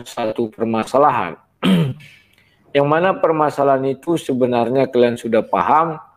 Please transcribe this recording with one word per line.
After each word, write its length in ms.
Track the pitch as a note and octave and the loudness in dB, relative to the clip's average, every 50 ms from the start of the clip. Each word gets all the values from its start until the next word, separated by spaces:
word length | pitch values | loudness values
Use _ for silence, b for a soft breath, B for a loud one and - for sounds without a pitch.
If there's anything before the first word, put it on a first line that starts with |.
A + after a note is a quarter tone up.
| A#2+ - | -8 -10
satu 400 | - B2 A#2 A2 A2 - A#2+ A2 | -8 -6 -6 -4 -4 -4 -4 -6
permasalahan. 880 | A2 - A2+ A2+ A2+ A2 G#2+ - - C3+ D3 D3 B2+ A#2 F#2+ E2+ D2 - _ _ _ _ | -4 -6 -4 -2 -2 -2 -2 -2 0 2 2 2 2 0 -4 -6 -8 -12 _ _ _ _
<clears throat> 80 | - F#3+ F#3+ E3+ D#3 C3+ C3 b b b b b b b b b b b b b b _ - | 0 2 2 2 2 -2 -4 b b b b b b b b b b b b b b _ 0
Yang 140 | C#3 C#3+ C#3+ | 0 2 2
mana 240 | D3+ E3 F3+ F#3+ F3+ | 2 2 2 0 0
permasalahan 720 | F3+ - D#3 D#3+ D#3 D3+ D3 - - C#3 C#3 C3+ C3 C3 | 0 0 0 2 2 0 0 0 0 2 2 2 2 0
itu 300 | C3+ C3+ C3 - E3+ E3+ | -2 -4 -4 -4 -2 -2
sebenarnya 720 | D#3 - - C3+ B2 B2+ B2 B2 A#2 A#2 A2+ B2+ C3+ C3 - | -2 -2 -4 -2 0 0 0 2 0 0 0 0 0 0 0
kalian 320 | - B2 A#2+ A#2+ A#2 A#2 | 2 2 2 2 2 -2
sudah 240 | - A#2 A2 A2 G2+ | -4 -2 0 0 0
paham 560 | - - F#2+ F2 G#2 D3 D3+ E3 E3 D#3 D#3+ - - _ | 0 -2 -2 0 2 2 2 2 0 -4 -8 -14 -20 _